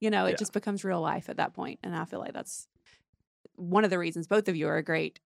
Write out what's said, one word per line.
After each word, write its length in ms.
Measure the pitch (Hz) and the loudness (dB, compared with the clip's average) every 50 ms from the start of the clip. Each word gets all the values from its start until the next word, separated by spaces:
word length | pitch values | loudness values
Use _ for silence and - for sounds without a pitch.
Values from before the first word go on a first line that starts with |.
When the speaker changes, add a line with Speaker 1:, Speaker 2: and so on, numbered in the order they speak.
Speaker 1:
you 100 | 220 220 | 0 2
know, 160 | 208 196 185 | 4 4 4
it 40 | 185 | 2
Speaker 2:
Yeah. 60 | 185 | 2
Speaker 1:
just 160 | - 208 - - | 0 -2 -2 -2
becomes 320 | 202 - 214 202 196 - | -2 -2 -2 -4 -2 -2
real 160 | 190 185 170 | -2 0 0
life 280 | 160 156 151 180 - - | 0 0 -2 -2 -4 -6
at 100 | - - | -2 -2
that 160 | 165 165 175 | -2 -2 -2
point. 260 | - 185 - - - - | -6 -8 -8 -8 -8 -8
And 120 | 185 175 | -6 -6
I 100 | 160 165 | -6 -6
feel 160 | - - - | -6 -8 -8
like 120 | - - - | -8 -8 -10
that's 360 | - - - - - - _ _ _ _ _ _ _ _ _ _ _ _ _ _ _ - - _ | -10 -10 -10 -12 -14 -14 _ _ _ _ _ _ _ _ _ _ _ _ _ _ _ -20 -20 _
one 260 | - 185 175 185 208 220 | -10 -2 2 4 4 4
of 60 | 190 | 4
the 80 | 185 180 | 4 2
reasons 300 | 175 165 165 165 165 - | 0 0 -2 -4 0 2
both 180 | 202 214 208 - | 4 4 4 4
of 60 | 180 | 2
you 140 | 160 151 156 | 0 2 0
are 120 | 160 160 147 | 0 0 0
great 360 | - 160 160 160 160 - - _ | 0 0 0 0 -2 -6 -10 _